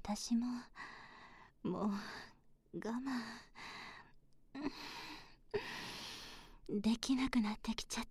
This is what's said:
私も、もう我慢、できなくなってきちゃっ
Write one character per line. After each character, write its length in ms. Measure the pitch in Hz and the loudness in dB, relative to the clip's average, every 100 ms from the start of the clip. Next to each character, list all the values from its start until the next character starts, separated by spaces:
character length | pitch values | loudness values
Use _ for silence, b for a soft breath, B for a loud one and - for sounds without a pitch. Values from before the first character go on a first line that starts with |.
私 320 | - 214 - | -2 -2 4
も、 120 | 233 247 240 - B B B B B B B B - | 4 4 0 -4 B B B B B B B B -4
も 240 | - 180 208 | 0 2 2
う 40 | 202 B B B B - - _ | 2 B B B B -20 -20 _
我 40 | - | -4
慢、 220 | 208 240 269 254 226 233 B B B B B B B - - - - 269 285 B B B B B B B - B B B B B B B B B B B - | -2 0 2 0 0 -6 B B B B B B B -20 -20 -20 -14 -4 -2 B B B B B B B -4 B B B B B B B B B B B -2
で 280 | 208 214 233 | 4 6 6
き 160 | - 262 | 6 6
な 140 | 262 | 6
く 100 | 254 | 6
な 140 | 208 | 6
っ 40 | 214 | 4
て 120 | - | 0
き 100 | 226 | -2
ち 140 | - - | -2 -2
ゃ 40 | |
っ 40 | 240 | -2